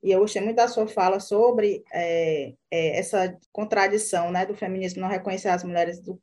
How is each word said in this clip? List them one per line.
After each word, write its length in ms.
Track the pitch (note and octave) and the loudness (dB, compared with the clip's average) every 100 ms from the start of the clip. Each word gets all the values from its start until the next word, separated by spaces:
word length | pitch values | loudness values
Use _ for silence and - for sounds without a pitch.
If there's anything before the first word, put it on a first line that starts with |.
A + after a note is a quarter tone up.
e 80 | F#3+ | 4
eu 80 | F#3+ | 4
gostei 220 | G#3 G#3 | 4 0
muito 140 | G#3 A3+ | -2 2
da 120 | A#3+ | 2
sua 180 | A#3+ G#3+ | 2 -2
fala 320 | - F#3 G3 | 2 2 0
sobre, 640 | - G3+ A#3+ A3+ G#3 G3 - | 0 4 4 4 2 0 -6
é, 640 | - E3+ E3 E3 D#3 C3 A#2+ _ | -6 -2 0 0 0 -4 -12 _
é, 280 | E3 D#3+ D#3 | 0 0 0
essa 400 | F#3+ G3+ F#3 F#3 _ | -2 0 0 -4 _
contradição, 800 | - G#3+ G#3+ G3 G#3 G#3 F3+ F3 | -8 -2 2 2 2 0 -2 0
né, 140 | F3+ | -2
do 100 | F#3 | -2
feminismo 460 | G3+ F#3 F#3+ F#3 F#3 | -4 -6 -4 -6 -4
não 80 | F#3 | -4
reconhecer 400 | F#3+ F#3+ F#3+ G#3 | -4 -4 -4 0
as 160 | F3+ | -2
mulheres 340 | F3+ F3 E3+ F3 | 0 -2 -2 -4
do, 200 | - F#3 | -12 -16